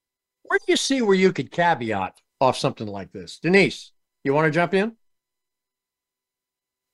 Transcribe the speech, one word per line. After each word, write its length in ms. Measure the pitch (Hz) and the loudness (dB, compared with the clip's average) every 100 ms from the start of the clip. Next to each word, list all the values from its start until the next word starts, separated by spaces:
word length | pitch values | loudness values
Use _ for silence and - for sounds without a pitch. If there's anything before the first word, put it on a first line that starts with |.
| _ _ _ _ | _ _ _ _
Where 160 | - 392 | -4 -4
do 60 | - | 0
you 80 | 330 | -2
see 260 | - 269 | 0 0
where 120 | 214 | 2
you 180 | 190 185 | 4 2
could 180 | 185 - | 0 -6
caveat 720 | - 170 139 113 101 92 - _ - | 0 0 0 -2 -4 -4 -10 _ 0
off 180 | 131 - | 0 2
something 280 | 135 110 107 | -4 -6 -10
like 260 | 101 90 | -10 -14
this? 260 | 101 85 - | -16 -16 -8
Denise, 540 | 156 196 147 - - _ _ _ | 2 4 2 -2 -18 _ _ _
you 100 | 135 | -2
wanna 160 | 143 160 | 0 2
jump 240 | 156 170 | 2 0
in? 220 | 190 220 226 _ _ _ _ _ _ _ _ _ _ _ _ _ _ _ _ _ _ _ | 0 -2 -6 _ _ _ _ _ _ _ _ _ _ _ _ _ _ _ _ _ _ _